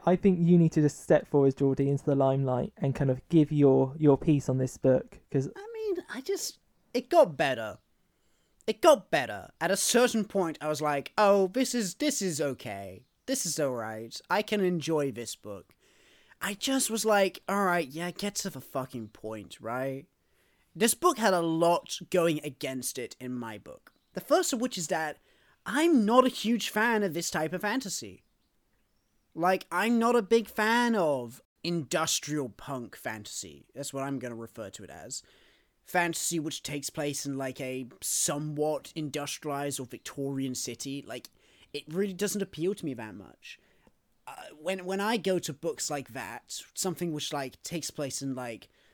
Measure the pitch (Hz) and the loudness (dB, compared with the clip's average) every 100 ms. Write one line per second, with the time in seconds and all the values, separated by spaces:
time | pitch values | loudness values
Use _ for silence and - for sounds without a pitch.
0 | 170 185 196 180 170 175 165 160 147 - | 4 4 6 6 8 8 8 6 4 2
1 | - 156 - 143 139 - 139 135 139 139 | 4 4 4 4 4 4 2 2 2 2
2 | - 139 135 139 131 127 - - 139 131 | 2 2 4 2 0 0 -2 -2 -2 2
3 | 139 127 - 165 147 151 139 131 131 156 | 0 0 2 4 6 6 8 8 4 4
4 | 151 135 - 143 - 131 131 - 135 127 | 6 6 6 2 2 0 -2 2 4 4
5 | - - _ 139 139 - 427 453 427 339 | 2 -16 _ -2 -2 -8 -12 -6 -4 -4
6 | - 240 320 381 - - _ _ _ 254 | -6 -8 -6 -6 -6 -12 _ _ _ -6
7 | 254 349 220 139 143 117 110 - _ _ | 2 4 4 2 -2 -2 -6 -12 _ _
8 | _ _ _ _ _ _ - 208 349 254 | _ _ _ _ _ _ -8 4 6 6
9 | - 151 117 101 - - 165 196 - 240 | 4 -2 -2 -6 -12 -4 -2 0 2 4
10 | 240 226 202 196 165 151 151 147 151 143 | 4 2 -2 -2 -2 -2 -4 -2 0 -2
11 | - - 202 202 185 254 247 240 190 - | -2 4 6 6 4 2 0 0 -4 -2
12 | 302 - 190 147 143 123 117 98 98 95 | -2 0 -2 -2 -2 -4 -8 -10 -10 -14
13 | _ _ - - 175 156 139 123 110 110 | _ _ -4 -4 -2 -2 -2 -2 -6 -8
14 | 117 - - 190 214 208 180 175 143 156 | -10 -12 -2 -2 0 0 0 0 0 0
15 | 139 113 117 - 104 98 - _ _ _ | 0 -4 -10 -12 -12 -14 -16 _ _ _
16 | _ _ _ - 196 208 269 269 262 220 | _ _ _ -10 -8 -6 -2 0 0 0
17 | 214 202 196 - - 202 190 175 131 151 | 2 4 4 0 -2 0 2 2 -2 -6
18 | 175 - 202 - - 135 - 139 127 120 | -8 -6 -6 -6 -8 -8 -8 -6 -6 -8
19 | 107 - 107 110 - - 110 123 135 135 | -12 -12 -12 -10 -12 -12 -8 -4 -4 -6
20 | - _ _ _ _ _ _ 165 226 - | -12 _ _ _ _ _ _ 0 0 2
21 | 349 247 220 180 170 160 170 170 - - | 2 2 4 4 2 4 4 4 0 -12
22 | - 180 170 147 151 - 135 131 123 - | -2 2 2 2 -4 -8 -8 -6 -6 -8
23 | 117 - 127 123 113 107 90 - _ _ | -10 -10 -8 -8 -8 -10 -14 -20 _ _
24 | _ 185 - 339 - 233 247 185 156 165 | _ -8 2 2 2 -2 -4 -4 -4 -4
25 | 156 - _ _ _ _ 185 254 339 277 | -4 -8 _ _ _ _ -4 2 4 4
26 | 208 247 254 - 208 233 - 214 226 214 | 6 6 4 2 0 0 0 0 2 2
27 | 202 156 - 165 160 175 208 262 196 - | 0 -2 -4 -2 -2 -2 -4 -4 -4 -8
28 | 107 - _ _ _ _ _ _ _ _ | -10 -16 _ _ _ _ _ _ _ _
29 | _ _ _ 160 175 190 - 175 220 233 | _ _ _ -2 2 2 0 -2 2 2
30 | 233 240 190 233 208 - 214 240 240 220 | 4 2 4 2 2 -2 2 4 4 2
31 | 160 135 117 123 _ _ 170 170 131 170 | 2 0 -4 -14 _ _ -4 -4 -2 -2
32 | 160 - - 151 127 - - 131 113 - | 0 -2 -2 -4 -4 -8 -10 -10 -10 -10
33 | 123 110 104 - 90 71 - - 139 135 | -10 -10 -10 -12 -14 -16 -18 -12 -10 -8
34 | 139 135 120 113 113 - 98 - 85 80 | -6 -6 -8 -10 -12 -12 -14 -14 -16 -16
35 | 107 - - _ _ _ _ _ - 180 | -12 -14 -14 _ _ _ _ _ -4 0
36 | 175 165 - 170 151 - - 147 - - | 0 -2 -4 -4 -4 -8 -8 -8 -8 -6
37 | 147 143 139 135 135 131 131 131 120 - | -6 -6 -6 -6 -6 -8 -8 -8 -10 -10
38 | - - - 147 151 147 151 147 - 160 | -4 -2 -2 -2 -4 -2 -2 -2 -8 -8
39 | 151 147 147 - 151 139 143 139 127 120 | -6 -6 -6 -8 -6 -4 -4 -6 -10 -14
40 | - - 139 135 135 123 - 117 139 139 | -12 -8 -6 -4 -4 -6 -8 -10 -10 -10
41 | 104 123 - _ _ _ _ 147 156 170 | -10 -14 -14 _ _ _ _ -14 -6 -4
42 | 202 180 202 208 190 - 175 208 156 120 | -4 -2 -4 -4 -6 -4 -4 -4 -6 -8
43 | 110 104 92 - - - _ _ _ _ | -10 -14 -18 -20 -20 -20 _ _ _ _
44 | _ _ - 143 - 151 160 190 180 196 | _ _ -20 -18 -18 -10 -6 -4 -2 -2
45 | 208 233 185 180 - 139 165 135 - 143 | 0 0 2 0 -2 -6 -6 -4 -4 -6
46 | 127 123 101 120 - - - - 185 160 | -8 -10 -10 -12 -12 -14 -12 -6 -4 -2
47 | 175 151 - 143 131 - - 170 - - | -4 -4 -4 -6 -8 -10 -10 -8 -6 -6
48 | 139 - 139 127 123 107 - _ _ | -6 -6 -6 -6 -8 -10 -16 _ _